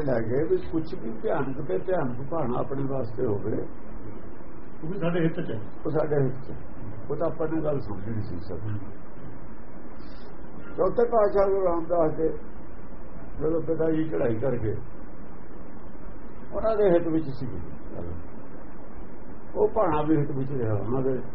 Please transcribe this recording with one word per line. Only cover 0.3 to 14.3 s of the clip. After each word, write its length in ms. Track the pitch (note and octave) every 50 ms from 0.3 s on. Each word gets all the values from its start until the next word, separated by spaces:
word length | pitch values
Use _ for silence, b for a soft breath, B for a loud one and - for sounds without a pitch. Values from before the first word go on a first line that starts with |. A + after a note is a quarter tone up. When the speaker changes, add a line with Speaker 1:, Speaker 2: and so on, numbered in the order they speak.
| B2 C#3 E3
Speaker 1:
ਵੀ 140 | E3 F#4
ਕੁਛ 380 | - - - - D#3+ D#3 - -
ਵੀ 160 | - - -
ਭਿਆਨਕ 500 | - - - A3 F#3+ D3+ C3 C3+ B2+ - -
ਤੇ 100 | - F#3
ਭਿਆਨਕ 520 | F#3 - F#3+ F#3 E3+ D3 B2 A#2+ - C#3 C3+
ਭਾਣਾ 300 | E3 D#3+ D3 A#2 B2+ C3+
ਆਪਣੇ 240 | C3 - C#3 C3+ C3+
ਵਾਸਤੇ 420 | C3 C3+ C3 A#2+ G#2+ - C3+ C3
ਹੋਵੇ, 420 | A2+ G2+ G2 F#2+ G#2+ B2+ - - - - - - - - - - - - - - - - - - - - - - - - - D#3
Speaker 2:
ਉਹ 40 |
ਵੀ 120 | D#3+ G3 G3+
ਸਾਡੇ 200 | D#3+ F3 E3+ F3+
ਹਿੱਤ 280 | D#3+ D#3+ - F3 -
'ਚ 40 | G2+
ਹੈ। 100 | A2+ G#2+ G#2+ - - - -
Speaker 1:
ਉਹ 60 | -
ਸਾਡੇ 240 | C#3 D#3 D#3+ D3+ D3+
ਹਿੱਤ 280 | C#3+ C3+ C3 C3+ - -
'ਚ। 80 | - - - - - - - - - - - - -
ਉਹ 40 | D3
ਤਾਂ 120 | D#3+ E3+
ਆਪਾਂ 200 | D#3+ D#3+ E3+ D#3+
ਨੇ 160 | D#3+ D#3+ D#3+ D3+
ਗੱਲ 160 | D3+ C#3+ C3+
ਸਮਝਣੀ 420 | G#2+ G2+ G2+ F#2+ G2+ A2+ A2+ G#2
ਸੀ 180 | - - F2 E2+
ਸਭ। 180 | E2+ F#2+ F2+ - G#2+ G#2+ G#2 G2 - - - - - - - - - - - - - - - - - - - - - - - - - - - - - - - - - - - - - - -
ਚੌਥੇ 320 | D3+ F3 F#3+ F#3 A#3+ A#3 A#3
ਪਾਤਸ਼ਾਹ 380 | A#3 A3 G#3 G3 F#3+ G3+ G3 G3+
ਗੁਰੂ 160 | G3 G3 F#3+
ਰਾਮਦਾਸ 520 | F3+ E3+ E3+ E3 F3 F3 E3+ D#3+ D3+ C3+
ਦੇ 120 | D#3 D#3+ D#3 - - - - - - - - - - - - - - - - - - - - - -
ਜਦੋਂ 200 | - - E3 D#3+
ਪਿਤਾ 300 | C#3 B2+ A#2+ - D#3+ D#3+
ਜੀ 180 | D#3+ D#3 D#3 -
ਚੜ੍ਹਾਈ 260 | - - C#3+ A#2